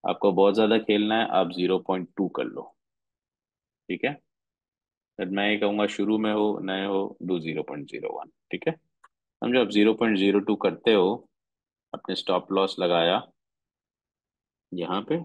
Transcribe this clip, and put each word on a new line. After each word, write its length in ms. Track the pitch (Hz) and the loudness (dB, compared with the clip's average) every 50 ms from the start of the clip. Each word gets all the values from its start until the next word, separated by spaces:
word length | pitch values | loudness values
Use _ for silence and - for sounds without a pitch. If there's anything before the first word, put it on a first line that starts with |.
| - | -2
आपको 280 | 95 92 - - 101 92 | -4 -4 0 0 2 4
बहुत 220 | 90 98 101 98 | 4 4 4 4
ज्यादा 220 | 110 110 104 113 113 | 4 2 4 2 0
खेलना 360 | 110 - 104 101 107 107 113 | 2 2 0 2 2 2 0
है, 120 | 113 113 - | 0 0 2
आप 220 | - 92 92 87 | 2 0 0 0
ज़ीरो 260 | 87 90 90 87 92 90 - | -2 -2 0 0 0 0 0
पॉइंट 200 | - 95 92 87 - _ | -2 -4 -4 -4 -8 _
टू 100 | - 98 87 | -4 -4 -4
कर 140 | - - 62 | -2 -6 -6
लो, 180 | - - - 69 - _ _ _ _ _ _ _ _ _ _ _ _ _ _ _ _ _ _ _ _ _ _ _ - | -6 -8 -12 -14 -14 _ _ _ _ _ _ _ _ _ _ _ _ _ _ _ _ _ _ _ _ _ _ _ -8
ठीक 140 | 92 87 - | -6 -4 -4
है? 80 | 135 151 - _ _ _ _ _ _ _ _ _ _ _ _ _ _ _ _ _ _ _ - | -4 -4 -6 _ _ _ _ _ _ _ _ _ _ _ _ _ _ _ _ _ _ _ -8
फिर 100 | 95 90 | -6 -4
मैं 200 | 95 98 101 104 | -2 0 0 0
ये 80 | 107 | 0
कहूँगा 280 | 101 104 101 104 104 104 101 | 0 0 0 0 0 -2 -2
शुरू 280 | - - 101 104 110 | 0 -2 0 0 0
में 140 | 107 107 107 104 | 0 0 0 0
हो, 260 | 107 107 107 104 - | 2 0 0 0 -2
नए 240 | 92 95 95 95 98 | -4 -6 -4 -4 -4
हो, 320 | 101 98 95 98 - - _ - | -2 -2 -2 -2 -4 -8 _ -4
do 160 | 90 92 85 | -4 -4 -2
zero 220 | 78 80 76 78 73 | -2 -4 -6 -6 -6
point 260 | - 71 73 71 - | -6 -10 -12 -12 -12
zero 200 | - - - - - | -12 -10 -8 -8 -8
one, 160 | - - - _ _ _ _ | -10 -12 -16 _ _ _ _
ठीक 160 | - - - | -12 -6 -4
है? 60 | 160 160 | -6 -6
समझो, 880 | _ _ _ _ _ _ _ _ _ _ _ _ _ 120 120 123 127 | _ _ _ _ _ _ _ _ _ _ _ _ _ -4 0 2 2
आप 80 | 117 98 | 2 2
ज़ीरो 220 | 104 104 104 110 110 | 4 4 4 4 4
पॉइंट 220 | - 117 113 107 | 2 2 2 2
ज़ीरो 220 | 95 98 101 98 101 | 2 2 4 4 2
टू 140 | 98 104 104 | 2 0 -2
करते 360 | - - 98 - - - 120 110 | 0 0 -2 -2 0 2 4 4
हो, 360 | 101 90 92 113 127 - _ _ _ _ _ _ _ _ _ _ _ _ _ - | 6 4 4 0 -2 -8 _ _ _ _ _ _ _ _ _ _ _ _ _ -14
अपने 220 | - _ - 95 | -12 _ -6 -6
stop 360 | - - - 92 90 - - | -6 -2 0 0 0 0 0
loss 240 | 98 98 95 95 - - | 0 0 0 0 -2 -2
लगाया 420 | 92 87 87 85 82 85 92 110 - - _ _ _ _ _ _ _ _ _ _ _ _ _ _ _ _ _ _ _ _ _ _ _ _ _ _ _ _ | 0 2 2 2 4 2 2 0 -2 -6 _ _ _ _ _ _ _ _ _ _ _ _ _ _ _ _ _ _ _ _ _ _ _ _ _ _ _ _
यहाँ 300 | - 87 85 87 90 101 110 | -8 -8 -6 -4 -4 -4 -2
पे 140 | - 156 170 170 | -2 -4 -4 -4